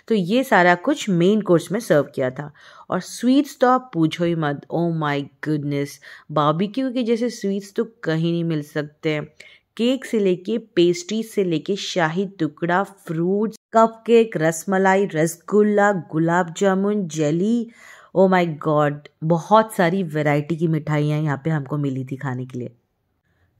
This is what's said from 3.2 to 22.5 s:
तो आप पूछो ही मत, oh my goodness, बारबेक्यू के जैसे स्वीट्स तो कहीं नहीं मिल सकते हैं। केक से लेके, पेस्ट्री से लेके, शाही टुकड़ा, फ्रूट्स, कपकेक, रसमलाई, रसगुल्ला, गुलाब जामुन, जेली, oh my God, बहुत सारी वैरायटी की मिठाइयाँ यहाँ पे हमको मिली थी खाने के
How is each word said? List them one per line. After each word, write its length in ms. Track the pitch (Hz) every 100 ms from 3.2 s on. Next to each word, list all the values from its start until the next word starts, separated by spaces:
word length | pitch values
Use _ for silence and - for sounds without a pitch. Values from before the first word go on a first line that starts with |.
| 240 269 285 -
तो 80 | 247
आप 220 | 254 254
पूछो 300 | 165 156 165
ही 100 | 170
मत, 260 | 165 147 143 -
oh 180 | 156 175 165
my 220 | 151 143 135 _ 151
goodness, 400 | 151 143 143 143 - - - -
बारबेक्यू 600 | 151 147 156 202 240 262
के 100 | 247
जैसे 280 | 226 226 240
स्वीट्स 420 | 226 196 196 202 -
तो 80 |
कहीं 480 | 226 _ 160 160 170
नहीं 120 | 170
मिल 180 | 165 156
सकते 460 | 147 156 147 - 160
हैं। 200 | 151 151 - - - _ -
केक 280 | 240 262
से 140 | - 226
लेके, 400 | 196 180 185 226
पेस्ट्री 640 | 226 - 175 170 - 220
से 220 | 220 -
लेके, 320 | 185 160 156 202
शाही 500 | - 185 160 170 196
टुकड़ा, 560 | - 151 - 170 180
फ्रूट्स, 720 | 196 - - 165 175 202 214 - _
कपकेक, 640 | 226 226 226 - 233 226 175
रसमलाई, 680 | 156 165 - 190 190 190 196
रसगुल्ला, 840 | 156 165 - - 202 214 202 202
गुलाब 640 | 196 - 156 165 170 175 165
जामुन, 500 | 196 190 202 208 175
जेली, 600 | 156 147 165 208 240 226 - - - - -
oh 160 | 190
my 140 | 185 175 151 156
God, 240 | 151 147 147 - _
बहुत 500 | 160 170 - 214 220
सारी 280 | - 170 196
वैरायटी 540 | 170 151 151 147 147 160
की 120 | 170
मिठाइयाँ 520 | 156 151 151 147 151
यहाँ 200 | 156 135
पे 60 | 160
हमको 260 | 156 135 151
मिली 280 | 143 131
थी 120 | 131 131
खाने 300 | 139 127
के 120 | 127